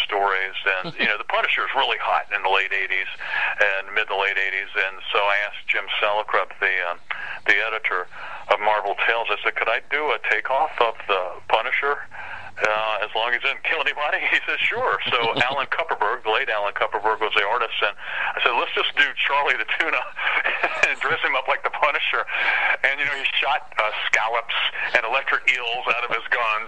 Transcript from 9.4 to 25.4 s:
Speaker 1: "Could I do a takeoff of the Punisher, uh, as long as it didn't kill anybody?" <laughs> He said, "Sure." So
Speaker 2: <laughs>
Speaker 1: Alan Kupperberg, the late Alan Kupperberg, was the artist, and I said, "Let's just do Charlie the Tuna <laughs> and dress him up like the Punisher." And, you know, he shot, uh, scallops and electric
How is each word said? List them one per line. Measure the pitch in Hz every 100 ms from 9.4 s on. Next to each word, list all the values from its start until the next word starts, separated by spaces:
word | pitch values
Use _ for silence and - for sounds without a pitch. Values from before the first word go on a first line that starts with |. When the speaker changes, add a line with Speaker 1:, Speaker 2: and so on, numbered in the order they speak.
| 107 -
Speaker 1:
"Could | 107
I | 120 -
do | 143 151
a | 110 -
takeoff | 107 - 131 156 -
of | 117 110 -
the | 98 90 90 -
Punisher, | 113 120 - 143 143 - - - - - -
uh, | 107 107 110 107
as | 107 110
long | 117
as | 120
it | 139
didn't | 131
kill | - 165
anybody?" | 143 147 147 180 151
<laughs> |
He | 151 -
said, | 151
"Sure." | - 208 254 98 123
So | 127 113 -
Speaker 2:
<laughs> | 123
Speaker 1:
Alan | 139 131
Kupperberg, | - 160 127 104 123 110
the | 110
late | 131
Alan | 107 101 98
Kupperberg, | 110 107 107 110
was | 107
the | 107 101
artist, | 120 113 -
and | 104 101 - - - -
I |
said, | 131 123
"Let's | 170 -
just | - -
do | 143 123
Charlie | - 143 143 123
the | 107 -
Tuna | 165 139 123 - - -
<laughs> | - - - - 156
and | 135
dress | 131 160
him | 165 131
up | 135
like | 135
the | 127
Punisher." | - 143 156 - 123 107 - - - - -
And, | 131 139
you | 143
know, | 139
he | 123 -
shot, | 143 147 - -
uh, | 107 107 -
scallops | - 110 117 113 - - - - 123
and | 113
electric | 131 135 135